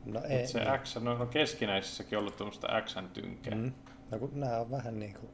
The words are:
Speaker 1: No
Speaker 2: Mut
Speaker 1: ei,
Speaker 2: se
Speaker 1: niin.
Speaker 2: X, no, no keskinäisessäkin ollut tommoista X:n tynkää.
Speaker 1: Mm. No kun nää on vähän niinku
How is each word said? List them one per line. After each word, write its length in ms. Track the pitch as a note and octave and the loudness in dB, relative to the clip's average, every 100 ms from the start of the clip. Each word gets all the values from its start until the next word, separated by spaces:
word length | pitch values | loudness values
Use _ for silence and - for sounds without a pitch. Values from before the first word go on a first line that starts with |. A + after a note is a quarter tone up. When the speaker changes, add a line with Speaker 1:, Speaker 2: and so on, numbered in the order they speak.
| A2+ | -4
Speaker 1:
No 140 | A2 | -4
Speaker 2:
Mut 120 | D3 | 2
Speaker 1:
ei, 160 | C3 B2+ | 2 2
Speaker 2:
se 120 | A#2 | 2
Speaker 1:
niin. 200 | B2+ C3+ | 4 4
Speaker 2:
X, 140 | - A#2+ | 2 -2
no, 220 | A#2+ A#2+ | 2 2
no 80 | A#2+ | 2
keskinäisessäkin 920 | D3+ D3+ - A2 G2 - - G2 G#2+ | 4 4 4 4 4 2 -6 0 2
ollut 200 | G2+ - | 2 -2
tommoista 440 | G#2 - - A2+ | -6 -2 2 2
X:n 280 | - F#2+ F#2 | 2 -6 -6
tynkää. 420 | - - - - A2 | -6 -8 -6 -2 0
Speaker 1:
Mm. 180 | A#2+ C3 - - - | -2 -4 -14 -16 -6
No 80 | A2+ | -4
kun 120 | C3+ | -2
nää 260 | C#3 C3+ A#2 | 0 2 2
on 100 | A2+ | 0
vähän 280 | C3+ A2+ A2 | -2 -2 -4
niinku 300 | G#2 G2 - | -6 -8 -14